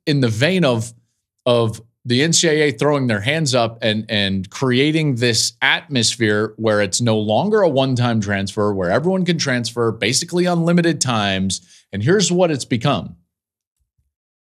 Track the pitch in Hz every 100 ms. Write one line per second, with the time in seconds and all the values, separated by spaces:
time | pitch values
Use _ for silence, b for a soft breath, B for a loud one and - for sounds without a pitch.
0 | - 143 123 107 151 185 147 117 110 -
1 | _ _ _ _ 127 120 113 95 - _
2 | 120 120 160 160 170 151 147 117 143 143
3 | 127 104 107 156 147 123 113 117 117 107
4 | 110 107 98 95 92 - 131 123 147 156
5 | 151 120 120 110 - - 135 165 - 135
6 | 107 - 110 104 107 - 110 104 101 -
7 | 120 110 107 107 190 214 180 131 135 123
8 | 120 113 101 98 98 - 104 98 90 107
9 | 165 190 180 165 135 123 117 120 117 113
10 | 104 139 170 180 180 175 165 175 170 147
11 | 127 113 101 95 95 - b b b 101
12 | 117 202 175 175 175 139 - 120 - 110
13 | - - _ _ _ _ _ _ _ _
14 | _ _ _ _